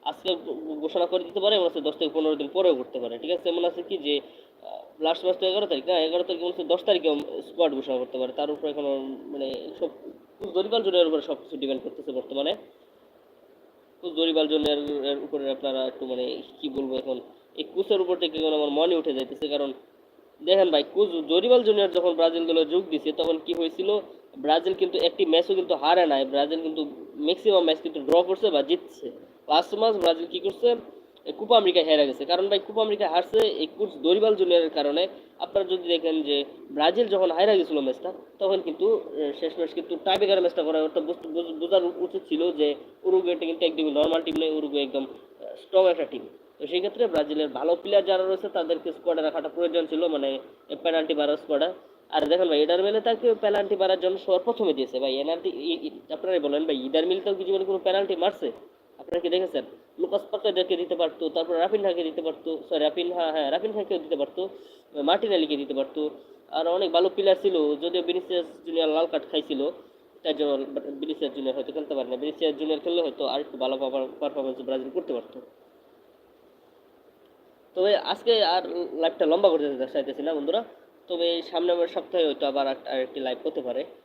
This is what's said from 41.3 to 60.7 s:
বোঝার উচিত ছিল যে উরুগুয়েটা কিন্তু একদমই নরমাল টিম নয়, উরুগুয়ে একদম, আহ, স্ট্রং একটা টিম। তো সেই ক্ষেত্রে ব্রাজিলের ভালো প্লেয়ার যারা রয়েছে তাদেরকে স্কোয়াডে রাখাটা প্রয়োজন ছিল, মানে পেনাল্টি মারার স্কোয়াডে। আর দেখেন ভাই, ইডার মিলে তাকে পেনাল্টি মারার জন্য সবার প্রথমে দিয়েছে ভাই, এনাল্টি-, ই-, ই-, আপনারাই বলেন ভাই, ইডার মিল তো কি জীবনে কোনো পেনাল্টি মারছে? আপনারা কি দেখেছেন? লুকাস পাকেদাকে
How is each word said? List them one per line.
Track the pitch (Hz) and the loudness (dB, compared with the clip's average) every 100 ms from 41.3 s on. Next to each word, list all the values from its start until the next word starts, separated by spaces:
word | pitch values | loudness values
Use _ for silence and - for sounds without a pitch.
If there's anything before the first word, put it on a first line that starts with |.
| 160 170 | -6 -6
বোঝার | 160 170 190 | -6 2 2
উচিত | 175 - 180 190 - | 2 -2 -6 -6 -4
ছিল | 156 170 | -2 0
যে | 156 147 143 - - | 2 0 0 -10 -6
উরুগুয়েটা | 185 185 175 170 165 | 2 2 2 -2 -4
কিন্তু | 165 | 0
একদমই | 170 156 156 | -2 0 -2
নরমাল | 143 156 165 | 2 2 2
টিম | 165 156 | -2 -2
নয়, | 160 | -2
উরুগুয়ে | 156 151 143 | -2 -2 -2
একদম, | 139 139 | -2 -4
আহ, | 131 - - - - | -6 -12 -20 -18 -16
স্ট্রং | - - 185 185 | -16 0 4 6
একটা | 165 | 4
টিম। | 147 127 - - - _ | -2 -6 -12 -18 -20 _
তো | 147 | -4
সেই | 175 | -2
ক্ষেত্রে | 196 202 233 | -2 0 0
ব্রাজিলের | 165 147 151 151 | 2 0 0 -2
ভালো | 127 151 175 | -2 0 0
প্লেয়ার | 196 202 | 4 2
যারা | 185 190 185 | 4 2 2
রয়েছে | 190 202 | 0 -2
তাদেরকে | 190 160 165 170 | -4 -2 -2 -4
স্কোয়াডে | 151 175 165 | -6 -2 0
রাখাটা | 156 160 147 | 0 -2 -6
প্রয়োজন | 165 175 170 160 | -2 0 0 -2
ছিল, | 156 170 | 0 0
মানে | 151 139 135 - - _ 147 | 0 -2 -4 -8 -20 _ -4
পেনাল্টি | 170 160 156 | 0 0 0
মারার | 156 147 147 | 0 0 0
স্কোয়াডে। | - 143 160 185 - - _ | 0 0 0 -4 -16 -20 _
আর | 156 147 | -2 2
দেখেন | 175 180 | 2 4
ভাই, | 151 | 4
ইডার | 151 175 | 4 4
মিলে | 196 214 | 2 2
তাকে | 214 226 240 | 0 2 2
পেনাল্টি | 220 208 202 202 202 | 2 2 2 0 0
মারার | 190 190 | 2 2
জন্য | 185 190 | 0 -2
সবার | 190 185 | 0 0
প্রথমে | 185 233 202 | 2 0 0
দিয়েছে | 139 127 127 | 0 -2 -2
ভাই, | 135 131 | -2 -2
এনাল্টি-, | 143 170 185 117 | -2 -2 -4 -6
ই-, | 147 165 151 | -4 -4 -6
ই-, | - - | -12 -12
আপনারাই | 156 180 180 | -8 -2 0
বলেন | 147 143 | 2 0
ভাই, | 156 143 127 | 0 -2 0
ইডার | 151 165 | 0 2
মিল | 185 | 0
তো | 196 | -2
কি | 196 | -4
জীবনে | 185 196 | 0 -2
কোনো | 190 196 | 0 -2
পেনাল্টি | 190 190 196 180 | 0 0 0 0
মারছে? | 180 196 143 - - _ _ _ | 0 0 -8 -8 -18 _ _ _
আপনারা | - 175 | -6 -4
কি | 170 | 0
দেখেছেন? | 175 185 143 - - _ - | 0 0 -4 -8 -14 _ -6
লুকাস | 175 196 - | -2 -2 -4
পাকেদাকে | 208 220 180 180 | -4 -2 0 0